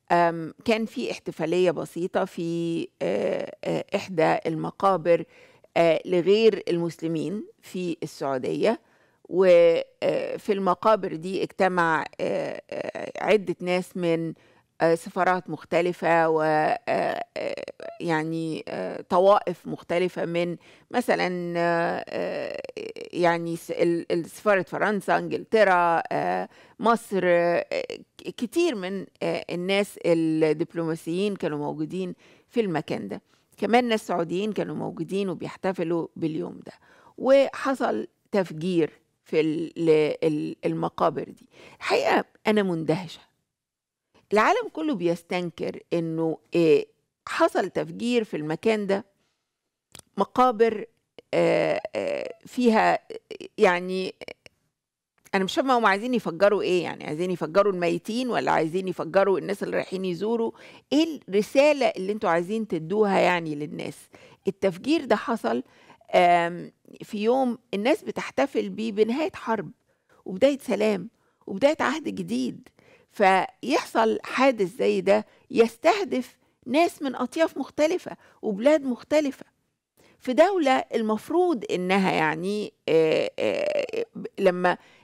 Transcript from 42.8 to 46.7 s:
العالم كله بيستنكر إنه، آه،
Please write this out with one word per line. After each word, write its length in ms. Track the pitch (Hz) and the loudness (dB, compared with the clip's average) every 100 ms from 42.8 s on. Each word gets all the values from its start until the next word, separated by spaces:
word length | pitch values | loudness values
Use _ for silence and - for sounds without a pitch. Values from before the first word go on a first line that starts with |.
| 160 160 170 - _ _ _ _ _ _ _ _ _ _ _ | 0 -2 -4 -16 _ _ _ _ _ _ _ _ _ _ _
العالم 360 | 208 240 415 427 | 2 4 2 -2
كله 220 | - 311 | -6 -4
بيستنكر 840 | 233 170 170 - 180 175 - - 180 - | -2 -2 -2 -4 -6 -4 -6 -8 -8 -4
إنه، 460 | 170 165 160 160 156 _ 170 | -4 -2 -2 -2 -4 _ 2
آه، 280 | 165 | 6